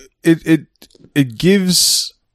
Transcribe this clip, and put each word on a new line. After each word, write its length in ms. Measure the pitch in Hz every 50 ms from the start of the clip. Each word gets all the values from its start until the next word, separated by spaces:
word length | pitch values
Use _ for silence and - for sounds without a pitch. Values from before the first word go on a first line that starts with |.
| - _ _ _
it, 240 | - 165 165 156 -
it, 200 | 160 160 156 - _ _ _ - _ _ _ _ - -
it 200 | 147 139 120 113
gives, 760 | 107 156 180 196 202 185 180 175 - - - - - - - _ _ _ _